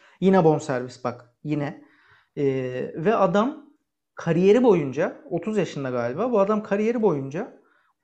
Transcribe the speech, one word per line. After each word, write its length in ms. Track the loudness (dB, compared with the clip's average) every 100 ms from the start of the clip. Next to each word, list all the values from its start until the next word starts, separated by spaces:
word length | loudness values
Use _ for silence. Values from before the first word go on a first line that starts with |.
| _ _
Yine 240 | 4 6
bonservis 600 | 6 2 0 -6 -6 -8
bak. 300 | -8 -8 -14 _
Yine. 400 | -8 -6 -6 -10 -18 _ _ _ _ -4
Ee, 60 | -2 -2 -4 -6 -8 -4
ve 180 | -2
adam 520 | 2 2 2 0 -2 -14 _ _ _ _
kariyeri 480 | -8 -2 2 4 6
boyunca, 520 | 6 4 0 -2 -4 -6 -8
otuz 260 | -6 -4 -4
yaşında 340 | -4 -4 -6
galiba, 420 | -4 -4 -4 -2
bu 80 | 2
adam 220 | 2 0
kariyeri 400 | -2 -2 0 0
boyunca 580 | 0 0 -4 -8 -10 -14 _ _ _ _